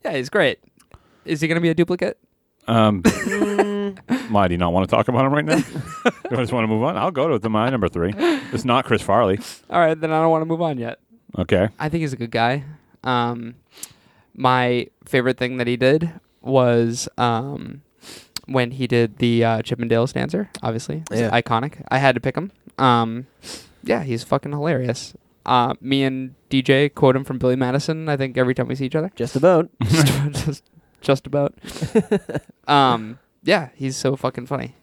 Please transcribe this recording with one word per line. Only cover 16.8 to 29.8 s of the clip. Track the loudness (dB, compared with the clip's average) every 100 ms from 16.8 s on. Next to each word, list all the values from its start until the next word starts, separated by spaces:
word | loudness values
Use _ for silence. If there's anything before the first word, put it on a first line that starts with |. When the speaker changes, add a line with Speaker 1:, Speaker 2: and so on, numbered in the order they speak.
| 2 -2 -8 -4
Speaker 1:
um, | -2 -2 -4 -10 -12 -16 _ _ -20 -20 -16 -18 -4
when | -2 -2
he | -2 0
did | 2 2 0
the, | 0 2
uh, | 2 0
Chip | -4 -6
'n | 0
Dale's | 0 0
Dancer, | -2 -4 -4 -6 -6
obviously. | -6 -6 -6 -10 -6
It's | -2
Speaker 3:
Yeah. | 0 0
Speaker 1:
iconic. | 0 -2 -2 -10 -4
I | 2
had | 2 2
to |
pick | -2 -4
him. | -8 _ -20 0
Um, | 2 4 2 -6 -12 _ -18 -18 -18 _
yeah, | -2 -2
he's | -2 -6
fucking | -2 -4 -4
hilarious. | -6 -2 -2 -2 -4 -8 -18 _ _ 0
Uh, | 2 2 -2
me | -2 0
and | 0 -2 -10 -16 _
D | -2
J | 4 4 4
quote | 2 4 4
him | 0
from | -2
Billy | 0 2
Madison, | 0 0 -2 -4 -2
I | -2
think, | -2 0
every | 0 0
time | -2
we | -4
see | -4
each | -4
other. | -6 -6
Speaker 3:
Just | -4 4
about. | 6 6 2
Speaker 1:
<laughs> | _